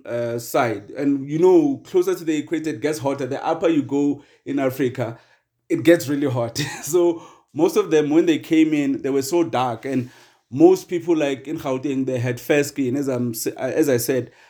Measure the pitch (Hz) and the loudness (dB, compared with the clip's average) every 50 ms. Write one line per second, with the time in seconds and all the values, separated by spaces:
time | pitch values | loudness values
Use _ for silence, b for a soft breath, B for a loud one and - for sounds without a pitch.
0 | - 98 117 120 120 117 117 120 120 - - 151 131 117 107 98 - - - - | -8 -8 -6 -6 -4 -4 -6 -6 -6 -2 0 0 0 0 -2 -4 -8 -12 -8 -4
1 | 143 143 139 139 135 143 147 160 180 185 185 170 151 143 135 - - - - 185 | -2 0 0 -2 -2 -4 0 4 4 6 6 6 6 4 0 -4 -6 -2 0 0
2 | 180 190 185 170 170 156 156 151 139 - 170 160 160 156 151 123 120 151 156 151 | 2 0 -2 -4 -2 -4 -2 -2 -2 -4 -4 -4 -4 -4 -6 -4 -4 -4 -4 -2
3 | 123 139 135 131 175 - - - - 147 170 165 202 165 165 147 127 120 139 143 | -4 -4 -4 -4 -4 -6 -6 -4 -4 -4 -2 0 2 2 2 2 0 0 0 0
4 | 143 143 139 - B B B B B 131 139 143 135 131 123 - 139 123 - - | 0 0 -2 -4 B B B B B -6 -4 -2 -2 -2 -2 -2 -2 -2 -2 -4
5 | 120 113 120 b b b b b b b _ _ _ - 170 143 123 156 170 165 | -6 -6 -8 b b b b b b b _ _ _ -4 -4 0 4 6 6 6
6 | 143 127 147 143 147 135 120 120 117 113 - 143 151 - - - - 139 156 180 | 4 -2 -2 -2 0 0 0 -2 -2 -4 -4 -6 -6 -6 -8 -10 -6 0 2 2
7 | 175 175 165 165 B B B B B B - 135 160 190 - 214 196 170 156 151 | 4 2 2 -2 B B B B B B -2 0 0 2 2 2 0 2 2 2
8 | 151 143 151 165 180 175 156 135 - - 165 160 160 156 156 147 143 139 135 113 | 2 4 2 2 2 2 2 0 0 0 2 4 4 4 2 0 0 0 -2 -2
9 | - 135 135 139 131 131 175 175 165 156 123 120 127 123 117 110 - 131 139 139 | -2 -2 -2 -2 -2 0 0 0 0 0 0 -2 -2 -2 -4 -6 -6 -4 -4 -4
10 | 123 127 b b b b b b b b 120 135 160 180 190 180 - - 185 170 | -4 -6 b b b b b b b b 2 6 8 8 8 6 0 -4 -6 -4
11 | 147 170 170 156 147 139 139 127 135 - - 160 135 139 131 131 123 147 131 131 | 0 0 0 2 2 0 -2 -4 -6 -8 -10 -8 -4 -4 -4 -4 -2 -2 -2 -2
12 | 131 131 131 120 120 127 123 123 - - 156 147 143 143 - - 135 123 139 143 | -2 -2 -2 -2 -2 -2 -4 -4 -2 0 2 2 2 0 -2 -4 -2 -2 -2 -2
13 | 139 135 127 120 123 120 117 - - 135 - - 131 131 - - 160 143 127 120 | -2 -2 -2 -2 -2 -4 -4 -4 -6 -6 -6 -6 -6 -2 0 2 2 2 2 0
14 | 120 - 135 123 120 - b b b b | 2 0 -2 -2 -2 -6 b b b b